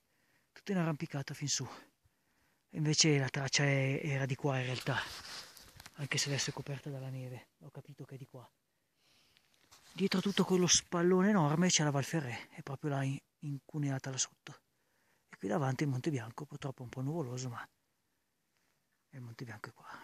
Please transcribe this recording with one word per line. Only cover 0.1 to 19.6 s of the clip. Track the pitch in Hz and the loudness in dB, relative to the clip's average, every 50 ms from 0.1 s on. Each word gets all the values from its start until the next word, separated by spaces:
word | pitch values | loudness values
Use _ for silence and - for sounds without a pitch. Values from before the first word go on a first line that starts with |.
| _ _ _ _ _ _ _ _ | _ _ _ _ _ _ _ _
tutta | - - - - | -20 -14 -6 -2
in | 202 185 | 0 0
arrampicata | 165 165 156 - 165 - - 139 135 - 143 | 2 0 0 -2 -4 -6 -4 -6 -6 -6 -6
fin | - 147 139 | -4 -2 -2
su, | - - 131 - - - - - _ _ _ _ _ _ _ _ _ _ _ _ _ _ _ _ | -2 -2 -2 -6 -10 -14 -18 -20 _ _ _ _ _ _ _ _ _ _ _ _ _ _ _ _
e | - 170 | -4 0
invece | 151 151 151 - 165 156 147 139 | 0 2 4 4 6 6 6 4
la | 135 127 | 4 0
traccia | - 147 139 131 - - 143 | -2 -2 -2 0 2 2 4
è, | 139 139 139 135 135 135 - | 4 4 4 4 2 0 0
era | - 156 139 135 139 | 0 -2 0 0 0
di | 127 135 | 0 -2
qua | - - 147 131 131 | -2 0 0 0 0
in | 123 | 0
realtà, | 127 127 113 - 143 127 - - - - - - - - - - - - - - - - - - - - | -2 -4 -4 -2 -2 -2 -2 -2 -6 -10 -12 -12 -12 -12 -12 -14 -16 -18 -20 -20 -20 -20 -20 -20 -18 -12
anche | - 143 - - | -10 -6 -4 -2
se | 139 - 143 | -2 0 0
adesso | 143 123 - - | 0 0 -2 -2
è | - | -4
coperta | 143 123 - 143 123 - 151 | -6 -6 -8 -8 -8 -8 -8
dalla | 139 131 131 131 | -8 -8 -8 -8
neve, | 131 131 127 127 127 120 - _ _ _ | -8 -8 -8 -10 -12 -12 -16 _ _ _
ho | 160 143 | -20 -18
capito | - 139 - - 139 - 139 | -16 -16 -16 -16 -16 -16 -14
che | - 139 | -14 -14
è | 127 | -14
di | 139 | -14
qua. | - - 131 113 - _ _ _ _ _ _ _ _ _ _ _ _ _ _ _ _ _ _ _ _ _ _ _ _ - - _ - | -14 -16 -20 -20 -20 _ _ _ _ _ _ _ _ _ _ _ _ _ _ _ _ _ _ _ _ _ _ _ _ -20 -20 _ -12
Dietro | - 165 190 196 - 185 | -4 0 0 2 2 2
tutto | - 202 190 - 185 | 2 2 4 4 4
quello | - 185 180 180 | 6 6 6 6
spallone | 165 - - - - - 175 170 180 185 185 185 208 | 6 6 4 2 2 0 4 6 6 8 8 8 6
enorme | 214 190 151 143 151 160 180 180 | 6 6 6 6 6 4 4 4
c'è | - - 156 | 4 4 4
la | 151 | 4
Val | 139 143 127 | 2 2 0
Ferret, | - - 165 139 120 113 - - - | 0 0 -2 -2 -2 -6 -8 -10 -14
è | - - | -16 -14
proprio | - - 135 - - 151 | -10 -10 -8 -6 -4 -2
là | 139 139 | 0 0
in, | 135 135 139 139 _ _ _ - | 0 -2 -2 -4 _ _ _ -10
incuneata | - 147 143 131 _ _ - 156 143 139 135 131 - 139 | -8 -8 -8 -8 _ _ -4 -2 -2 0 -2 -2 -4 -6
là | 131 | -4
sotto, | 127 - - _ _ - - - - _ _ _ _ _ _ _ _ _ _ _ _ _ - | -4 -4 -6 _ _ -18 -18 -18 -18 _ _ _ _ _ _ _ _ _ _ _ _ _ -20
e | - | -16
qui | - - | -8 -4
davanti | 196 202 175 139 131 127 - | -2 0 0 2 0 0 0
il | 156 143 | 0 0
Monte | 131 127 - 165 | 0 -2 -2 -2
Bianco, | 147 123 110 117 - - 147 | -2 -2 -4 -6 -10 -12 -12
purtroppo | - 147 139 - 139 127 - | -12 -12 -8 -8 -8 -8 -8
un | 127 117 | -12 -10
po' | - 131 | -8 -6
nuvoloso, | 131 139 156 175 143 120 123 127 127 127 | -4 -4 -2 -4 -4 -4 -6 -6 -6 -6
ma | 117 113 - - _ _ _ _ _ _ _ _ _ _ _ _ _ _ _ _ _ _ _ _ _ _ _ _ _ _ _ _ | -8 -8 -10 -14 _ _ _ _ _ _ _ _ _ _ _ _ _ _ _ _ _ _ _ _ _ _ _ _ _ _ _ _
il | - 135 | -16 -14
Monte | 123 117 113 - 135 | -14 -12 -10 -12 -12
Bianco | 117 113 107 | -12 -12 -14